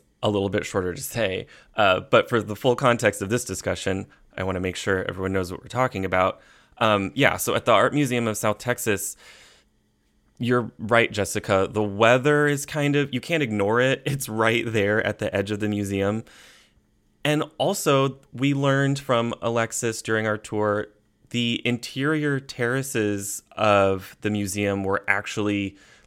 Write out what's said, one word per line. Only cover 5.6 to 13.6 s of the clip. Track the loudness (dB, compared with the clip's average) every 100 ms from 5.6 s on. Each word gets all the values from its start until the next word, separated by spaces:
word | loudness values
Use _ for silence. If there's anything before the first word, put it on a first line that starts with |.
we're | -8
talking | -2 -2 -2
about. | -2 2 2 0 -12 _ _ -2
Um, | 2 2 0
yeah, | 2 2 2
so | 0
at | 0 4
the |
Art | 4 4
Museum | 2 0 0 -2
of | -2
South | -2 -2
Texas, | -4 -4 -2 -2 -4 -12 -20 -20 -20 _ _ _ _ _ _ _ _ -8
you're | 0 0 0 -6
right, | 2 4 4
Jessica. | 0 -2 -4 0 2 2
The | 0
weather | -2 2 4 6 4 2 2
is | -2 -4
kind | -2 0 0
of, | 0
you | -4
can't | -2 -2
ignore | 0 0